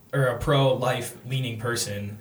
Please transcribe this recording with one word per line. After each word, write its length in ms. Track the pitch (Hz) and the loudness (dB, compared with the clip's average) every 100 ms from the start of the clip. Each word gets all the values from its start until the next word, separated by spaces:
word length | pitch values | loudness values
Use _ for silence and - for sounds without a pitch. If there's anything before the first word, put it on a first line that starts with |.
| - | -6
or 100 | 143 | 2
a 140 | 127 117 | 2 2
pro-life 800 | - 139 135 123 123 120 - - 120 | 2 4 4 4 0 0 -4 -10 -6
leaning 340 | 131 120 110 | -4 -4 -4
person 580 | 120 117 107 101 101 - | -4 -4 -4 -6 -8 -10